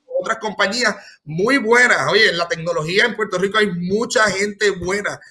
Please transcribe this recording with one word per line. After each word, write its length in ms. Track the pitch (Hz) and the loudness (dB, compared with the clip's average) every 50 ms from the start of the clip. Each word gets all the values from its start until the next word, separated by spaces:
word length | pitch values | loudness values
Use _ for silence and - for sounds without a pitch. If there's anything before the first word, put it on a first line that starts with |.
| _ | _
con 120 | - - 180 | -6 -6 -4
otras 200 | 180 202 220 226 | -4 -4 -4 -4
compañías 560 | - 214 190 - 202 190 214 247 240 214 196 - - - - _ - | -6 -6 -2 -2 -2 -2 0 0 -2 -2 -2 -4 -10 -20 -20 _ -12
muy 340 | 147 156 170 196 240 277 | -8 -4 0 2 2 2
buenas. 540 | 277 214 214 240 240 247 233 196 160 135 147 | 2 2 4 4 6 6 4 4 2 2 2
Oye, 180 | 185 214 220 190 | 4 4 4 4
en 80 | 170 | 2
la 120 | 170 170 - | 0 -2 -4
tecnología 560 | 170 165 160 175 165 165 151 165 185 202 226 | -4 -6 -4 -4 -2 -2 -2 0 0 2 2
en 100 | 240 202 | 0 0
Puerto 220 | - 214 - - | -2 -4 -2 -2
Rico 200 | 180 190 202 202 | -2 0 0 2
hay 140 | 220 214 202 | 2 0 0
mucha 580 | 175 175 175 180 196 220 233 226 - 247 220 208 | 0 -4 -2 -2 -2 -2 0 0 0 2 2 2
gente 420 | 185 196 202 208 202 202 214 202 | 0 -2 -4 -4 -2 0 0 0
buena, 480 | 185 180 175 180 196 208 190 170 139 - - - | 0 -2 -4 -4 -4 -4 -4 -6 -8 -10 -14 -20